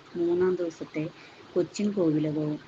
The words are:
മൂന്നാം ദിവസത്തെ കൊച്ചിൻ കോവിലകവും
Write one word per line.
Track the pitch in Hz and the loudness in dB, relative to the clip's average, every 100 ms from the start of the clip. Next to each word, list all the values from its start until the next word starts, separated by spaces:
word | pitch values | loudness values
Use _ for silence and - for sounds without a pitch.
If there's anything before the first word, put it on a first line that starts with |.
| - 175 | -8 -2
മൂന്നാം | 170 175 185 175 | 0 2 2 2
ദിവസത്തെ | 170 - 180 156 156 - - - - | -2 -6 -8 -6 -6 -8 -20 -20 -4
കൊച്ചിൻ | 185 165 - 208 202 | -2 -2 0 -2 2
കോവിലകവും | 165 156 156 151 151 151 | 2 2 0 0 -2 -4